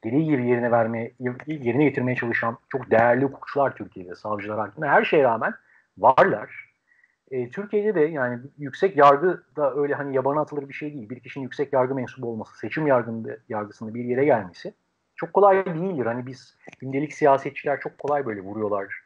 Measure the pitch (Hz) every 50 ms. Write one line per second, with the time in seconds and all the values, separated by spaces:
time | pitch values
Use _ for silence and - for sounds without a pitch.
0 | - 110 117 143 165 156 151 127 123 120 123 120 120 120 117 117 113 113 117 113
1 | 113 117 - _ 127 127 123 123 - 151 156 151 131 117 113 131 151 143 127 135
2 | 120 127 123 120 123 117 113 - - 117 113 - _ _ - 135 127 98 110 110
3 | 117 120 120 123 139 135 135 - - - - 143 139 131 131 - 104 92 _ 95
4 | 92 90 87 - _ 107 107 101 98 104 107 107 110 101 - - 160 143 147 196
5 | 233 - - 165 139 127 113 113 131 180 220 - _ _ _ _ _ _ _ -
6 | 92 117 131 - 180 196 139 104 117 - - - - _ _ _ _ _ _ _
7 | _ _ _ _ _ _ 135 127 123 120 123 - 202 214 - 208 202 214 208 175
8 | 151 156 170 147 127 123 123 120 123 139 _ - 147 135 131 - - 196 190 143
9 | 143 143 139 143 151 185 170 - _ _ _ 151 147 139 120 143 143 143 139 123
10 | 143 143 135 135 127 135 139 151 151 143 151 147 139 139 135 - 156 151 147 143
11 | 113 104 127 117 _ 127 - 143 135 123 - - 147 135 - 131 127 127 135 139
12 | 123 117 - - 127 117 117 110 104 - - - - 110 - 160 156 147 135 123
13 | 113 117 113 113 110 120 120 - _ _ 117 107 107 104 - _ 113 110 107 120
14 | 123 120 123 127 139 151 135 113 101 92 - - - 180 - _ _ _ _ _
15 | _ _ _ - - 165 _ 202 196 202 190 190 190 190 170 160 170 196 185 143
16 | 120 113 117 123 127 131 131 127 - _ _ _ _ - - _ - 131 135 139
17 | 151 147 - - 156 147 139 175 - 147 135 - - 151 143 135 - 160 - _
18 | - 143 147 143 139 120 110 101 92 95 104 107 107 104 101 101 98 98 - -
19 | _